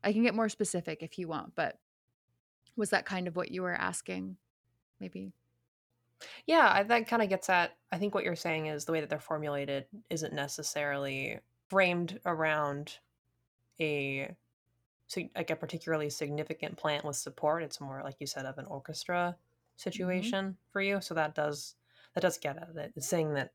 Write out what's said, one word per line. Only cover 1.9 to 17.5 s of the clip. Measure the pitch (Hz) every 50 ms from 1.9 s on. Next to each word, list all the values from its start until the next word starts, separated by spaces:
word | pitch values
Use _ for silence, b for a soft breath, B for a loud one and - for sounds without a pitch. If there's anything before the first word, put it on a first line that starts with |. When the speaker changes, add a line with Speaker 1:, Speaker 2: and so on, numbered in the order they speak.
| _ _ _ _ _ _ _ _ _ _ _ _ _ _ _ - _
Speaker 1:
was | - 214 -
that | - 185 -
kind | - 196 185 180
of | 175 160
what | 180 180 -
you | - 185
were | 185 180 175
asking, | - - 185 180 - - - 185 185 185 190 185 - _ _ _ _ _ _ _ _ _ _ _ _
maybe? | 196 185 - 185 190 190 - _ _ _ _ _ _ _ _ _ _ _ _ _ _ _ _ _ B B B B B
Speaker 2:
Yeah, | - 320 330 277 208
I, | 190 196 208
that | 214 240 233 220 -
kinda | 233 233 220
gets | 190 190 185 - -
at, | 185 180 170 - - _ _ _
I | - 165
think | 196 208 202
what | 196 -
you're | 180 170
saying | 160 - 170 160 160 156
is | 156 151 147 -
the | -
way | 165 160
that | 151 147
they're | 156 151
formulated | - - 165 151 151 147 143 143 139 143 139 139 139 _ - - - _
isn't | 170 156 156 151
necessarily | - 147 139 143 - - 147 - - 180 147 143 143 139 139 139 135 135 135 123 113 - _ _ _ _ _ _
framed | - 196 190 180 175 175 175 170 185 233 _
around | 180 170 156 160 156 151 151 147 143 143 143 151 - - - _ _ _ _ _ _ _ _ _ _ _ _ _ _ _ -
a | 165 151 147 143 139 139 135 135 139 - 175 _ _ _ _ _ _ _ _ _ _ _ _ _ _ _
sig-, | - 190 170 - _
like, | 190 180 -
a | 160
particularly | 156 - 160 - 160 - 165 165 156 151 147
significant | 143 - 156 143 147 151 151 - 165 - - 151 -
plant | - - 156 147 143 -
with | 147 139
support. | - - 147 - - - 151